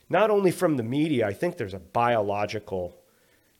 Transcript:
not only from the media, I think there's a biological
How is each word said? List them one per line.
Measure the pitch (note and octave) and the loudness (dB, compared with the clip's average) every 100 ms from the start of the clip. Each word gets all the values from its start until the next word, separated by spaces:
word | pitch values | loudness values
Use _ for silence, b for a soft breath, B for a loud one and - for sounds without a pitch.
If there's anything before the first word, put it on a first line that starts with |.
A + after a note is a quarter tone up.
| - | -2
not | E3+ A3 | 2 4
only | G3+ F#3 | 4 2
from | - F3 C3+ | 2 0 0
the | |
media, | A2+ C#3+ D#3+ B2+ G#2 | -2 -2 0 0 0
I | |
think | G2+ F3 F3 | -2 -4 -4
there's | G2+ | -8
a | F#2+ | -10
biological | - A#2+ A#2+ A#2 G2+ G2+ G#2 G#2+ - F#2+ F2 - _ b b b b | -6 0 2 2 0 -2 -2 -6 -6 -6 -6 -10 _ b b b b